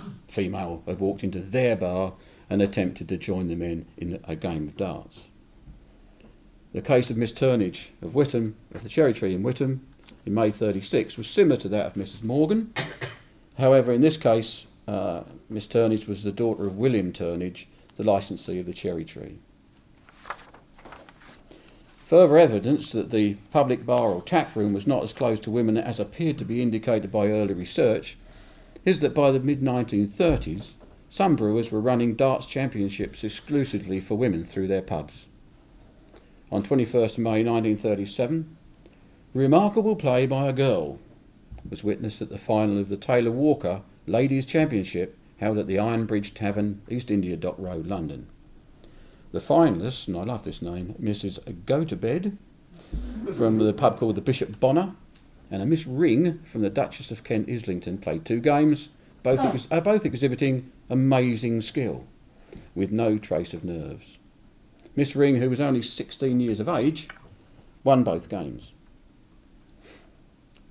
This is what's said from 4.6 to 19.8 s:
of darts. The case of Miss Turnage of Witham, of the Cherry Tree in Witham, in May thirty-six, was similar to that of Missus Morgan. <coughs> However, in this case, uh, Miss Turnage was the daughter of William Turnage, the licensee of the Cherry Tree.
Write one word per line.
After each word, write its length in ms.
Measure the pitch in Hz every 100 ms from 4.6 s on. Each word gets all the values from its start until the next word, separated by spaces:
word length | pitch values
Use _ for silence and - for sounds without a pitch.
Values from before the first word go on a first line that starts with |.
| 76
of 100 | 73
darts. 520 | 95 - - - - - - - - - - - - - - - - - -
The 80 | -
case 280 | - 131 123
of 80 | 117
Miss 140 | 117
Turnage 580 | - 131 120 90 80 - -
of 120 | 90
Witham, 440 | 127 139 120 110 107 - -
of 80 |
the 60 | 117
Cherry 240 | - 139
Tree 200 | 110 98
in 80 | 92
Witham, 460 | 117 127 135 131 - - - - -
in 80 | 104
May 160 | 110
thirty-six, 640 | 104 107 95 - 131 - -
was 100 | 110
similar 300 | - 175 120
to 120 | 95
that 180 | 104 -
of 80 | -
Missus 260 | 95 -
Morgan. 520 | 110 135 156 214 220 - - - -
<coughs> 440 | - - - - -
However, 340 | 131 135 120
in 100 | 120
this 160 | 156 156
case, 500 | 123 113 113 - - - -
uh, 340 | 101 95 82 - - -
Miss 160 | 110 -
Turnage 420 | 120 113 107 107
was 160 | 98
the 80 | 104
daughter 360 | 98 117 - 98
of 100 | 95
William 360 | 127 113 90
Turnage, 540 | - 87 85 90 87 - - - -
the 80 |
licensee 560 | 107 98 98 92 - 90
of 60 | 90
the 80 |
Cherry 320 | 87 95 85 80
Tree. 340 | - - - - _ _ -